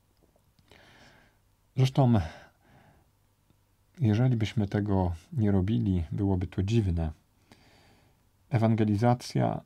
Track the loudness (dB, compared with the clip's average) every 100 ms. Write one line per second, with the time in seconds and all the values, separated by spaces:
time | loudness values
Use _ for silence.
0 | _ _ _ _ _ _ _ -20 -20 -20
1 | -20 _ _ _ _ _ _ -2 0 2
2 | 4 4 0 -8 -20 _ _ _ _ _
3 | _ _ _ _ _ _ _ _ _ -4
4 | 0 2 2 0 -2 -4 -2 -2 0 0
5 | 0 -4 -8 -2 0 2 0 0 0 -2
6 | -4 -4 -2 -2 -4 -4 -2 0 0 -2
7 | -4 -8 _ _ _ -20 _ _ _ _
8 | _ _ _ _ _ 0 2 2 2 2
9 | 2 0 -2 -2 -2 -4